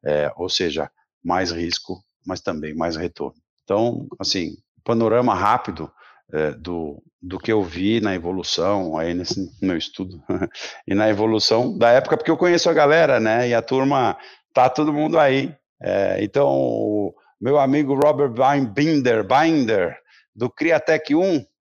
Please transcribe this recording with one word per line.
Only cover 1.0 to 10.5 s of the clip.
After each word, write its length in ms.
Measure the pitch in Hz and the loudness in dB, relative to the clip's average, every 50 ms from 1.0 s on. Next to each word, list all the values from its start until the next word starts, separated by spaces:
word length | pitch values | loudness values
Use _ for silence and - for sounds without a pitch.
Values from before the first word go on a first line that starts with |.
| _ _ _ _ - | _ _ _ _ -6
mais 280 | 85 87 92 95 87 | -4 -2 -2 -2 -4
risco, 520 | 85 85 85 82 85 - - - 92 92 _ _ _ _ _ | -4 -6 -6 -6 -6 -8 -10 -12 -16 -16 _ _ _ _ _
mas 160 | 92 92 85 | -10 -10 -8
também 320 | - 101 85 76 73 76 76 | -6 -8 -8 -8 -8 -10 -8
mais 220 | 80 82 85 82 | -6 -6 -4 -4
retorno. 440 | 80 87 85 - - 73 65 - _ _ _ _ _ _ | -6 -8 -8 -8 -8 -12 -12 -12 _ _ _ _ _ _
Então, 440 | - 98 107 123 123 120 120 - - - - | -4 -2 0 0 -2 -2 -6 -10 -12 -12 -10
assim, 360 | 98 - - 95 85 76 - - _ _ _ _ - | -6 -6 -4 -4 -4 -6 -10 -14 _ _ _ _ -4
panorama 520 | - 120 117 113 110 110 123 123 120 101 | -2 0 0 2 2 2 2 2 2 0
rápido, 560 | 87 95 104 117 - - - 92 - 78 - _ _ - - - _ _ _ | 2 2 2 2 2 0 -6 -10 -10 -12 -14 _ _ -20 -20 -20 _ _ _
é, 200 | - 78 78 76 | -4 -2 -2 -2
do, 500 | 69 - 76 87 87 85 80 76 71 73 _ _ _ _ | -4 -6 -10 -8 -8 -8 -8 -8 -10 -14 _ _ _ _
do 180 | 90 90 92 90 | -16 -12 -12 -10
que 120 | - - | -4 0
eu 120 | 113 107 95 | 0 0 0
vi 360 | 85 80 87 95 104 113 117 | -2 -4 -4 -2 0 0 0
na 140 | 104 104 95 | 0 -2 -4
evolução, 840 | 90 82 87 95 92 87 - - - 82 95 104 101 92 82 78 78 | -4 -4 -6 -6 -6 -6 -6 -4 -2 0 0 0 0 -2 -4 -4 -4
aí 160 | 82 87 87 | -4 -2 -4
nesse 360 | 90 90 - - 98 95 87 - - | -4 -4 -4 -6 -6 -6 -10 -8 -4
meu 140 | 98 92 90 | -4 -2 -2
estudo, 460 | 78 - - - - 95 92 92 78 - - | -2 -4 -8 -10 -10 -10 -10 -10 -18 -8 -6
<laughs> 580 | 92 92 92 85 | -4 -4 -4 -6